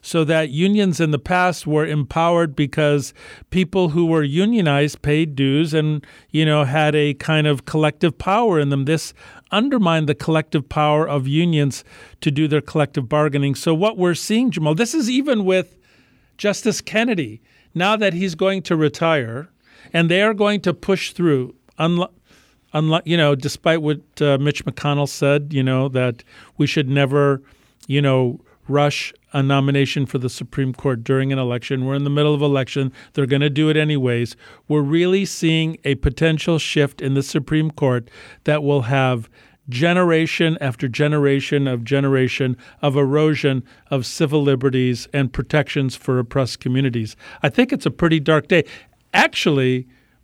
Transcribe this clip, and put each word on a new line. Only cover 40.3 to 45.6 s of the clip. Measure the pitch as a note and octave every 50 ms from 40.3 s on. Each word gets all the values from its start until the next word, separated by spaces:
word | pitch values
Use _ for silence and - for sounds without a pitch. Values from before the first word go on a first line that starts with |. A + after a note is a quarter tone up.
| - - E3+ D#3+ D#3+ -
after | D3 C3+ A#2+ - -
generation | C3 A2+ - D3 D3 D3+ D3+ C#3+ C#3 C#3 C#3 C3+ - D3 C#3+ C#3
of | C3+ B2+ A#2+ A#2
generation | A2+ C#3 C#3 C#3 C#3 C3+ C3 C3 A#2+ - - C3+ B2+ B2+ - - - - _
of | - D3 C3
erosion | D3 C#3+ C3 C#3 D3+ D#3 D#3 D3+ C3 - C#3+ C3+ B2+ A#2+ - - - _ _
of | C#3+ C3+ A#2+
civil | - - - E3+ C#3 D3 D#3 C#3+
liberties | C#3 C#3 B2+ B2+ C#3 B2+ C3 B2+ B2+ B2 A#2 - - -
and | C#3+ C#3 B2+
protections | - - A#2+ - - D#3